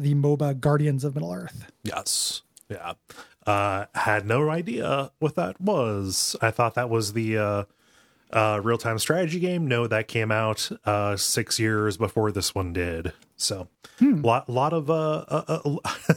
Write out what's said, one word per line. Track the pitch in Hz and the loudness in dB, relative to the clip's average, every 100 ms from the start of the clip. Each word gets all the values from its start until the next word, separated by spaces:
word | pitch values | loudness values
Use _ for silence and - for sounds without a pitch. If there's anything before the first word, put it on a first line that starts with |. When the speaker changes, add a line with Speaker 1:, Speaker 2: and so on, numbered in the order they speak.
Speaker 1:
the | 143 | 2
moba | 143 147 147 143 135 | 4 4 4 2 2
Guardians | 147 147 147 139 | 4 4 4 0
of | 143 | -2
Middle-earth. | 139 170 180 180 - - _ | -4 -6 -6 -10 -14 -18 _
Speaker 2:
Yes. | - - - - - - - _ - | -8 -6 -4 -2 -2 -6 -12 _ -14
Yeah. | 104 85 - - - - _ | -12 -10 -12 -18 -20 -20 _
Uh, | - 101 101 98 104 | -2 0 0 -2 -4
had | - - 104 101 | -2 0 0 2
no | 120 151 | 0 2
idea | 165 175 240 156 139 135 - | -2 -4 -4 -2 -2 -4 -4
what | 156 | -2
that | 165 180 - | -2 -4 -2
was. | 190 180 117 101 95 92 - - | 0 0 0 0 -2 -2 -2 0
I | 113 | 0
thought | - 120 | 2 0
that | 123 123 | 0 0
was | 113 101 | 0 0
the, | 113 110 110 | -2 -2 0
uh, | 104 101 98 _ _ _ _ _ _ | 0 -2 -4 _ _ _ _ _ _
uh, | 110 107 104 | 2 2 2
real-time | 110 117 117 110 | 0 0 0 -2
strategy | - 165 170 175 | 0 0 0 0
game. | 180 180 151 | -2 0 2
No, | 120 117 | 2 2
that | 110 110 | 0 0
came | 117 110 | -2 0
out, | 110 110 107 - 214 | 2 0 -2 -4 -4
uh, | - 104 101 98 | -2 0 0 -2
six | - - 107 - | 0 -2 -2 0
years | 110 107 107 95 | 2 2 0 0
before | 107 - 107 | -2 2 0
this | 101 - | 0 -2
one | 98 90 | -2 -4
did. | 87 87 82 82 - _ - | -4 -4 -4 -8 -10 _ -6
So, | - 98 90 _ - - | -4 -4 -10 _ -20 2
Speaker 1:
Hmm. | 277 180 | 4 6
Speaker 2:
lot, | 117 120 - | 4 2 2
lot | 123 147 | 0 2
of, | 165 143 | 0 0
uh, | 160 156 156 - | 0 0 -2 -2
uh, | 156 151 160 | -4 -2 -2
uh, | 147 143 - - - | -2 -2 -4 0 2